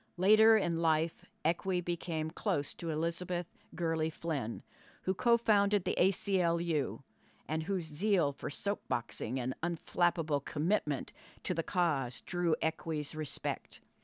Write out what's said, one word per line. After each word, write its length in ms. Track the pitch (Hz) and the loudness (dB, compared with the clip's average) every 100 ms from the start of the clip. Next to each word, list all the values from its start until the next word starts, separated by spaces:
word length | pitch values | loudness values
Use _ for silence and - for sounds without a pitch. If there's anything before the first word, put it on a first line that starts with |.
| _ - | _ -2
Later 400 | 185 214 226 220 | 4 6 6 4
in 240 | 170 165 | 2 2
life, 440 | 165 156 165 - - _ | 2 2 0 -6 -20 _
Equi 380 | 160 170 190 180 | -2 0 0 -2
became 500 | 170 175 - 160 156 | 0 -4 -2 -2 -2
close 420 | - 220 160 147 | -4 0 0 -2
to 160 | - 170 | -6 -4
Elizabeth 580 | 156 165 170 180 175 175 _ _ 165 | 0 0 -2 -4 -4 -6 _ _ -4
Gurley 340 | 170 165 160 | -2 0 -2
Flynn, 540 | - 170 147 113 95 - _ - - | -4 -4 -2 -2 -6 -10 _ -20 -10
who 100 | - | -4
co-founded 720 | 185 240 233 - 208 202 202 | 0 2 2 4 2 2 0
the 180 | 180 - | 0 2
A 100 | 190 | 2
C 300 | 196 - 190 | 0 0 2
L 200 | 170 170 | 2 0
U, 420 | 175 156 113 110 - _ _ _ - | 0 0 0 -4 -12 _ _ _ -6
and 160 | 151 | -4
whose 220 | 160 196 160 | -2 -2 -4
zeal 460 | 151 214 190 143 | -2 0 2 2
for 180 | 139 131 | 0 -6
soapboxing 880 | - 202 - - 123 - - 113 127 | -2 -2 -2 -2 -2 -2 -6 -2 -2
and 160 | 123 - | -2 -2
unflappable 800 | 175 170 - - 175 170 156 143 | -4 -4 -6 0 0 2 -2 -2
commitment 680 | - 147 165 208 - 131 - - - - | -2 -2 0 0 0 -4 -6 -14 -20 -10
to 100 | - | -6
the 80 | 165 | -4
cause 600 | 160 185 170 139 127 - | -2 0 0 0 -2 -4
drew 340 | - 180 175 160 | -4 -2 2 2
Equi's 520 | 160 - 165 156 147 | 0 -2 -4 -4 -4
respect. 680 | 156 151 - 147 - - - _ _ | -4 -6 -4 -4 -4 -8 -20 _ _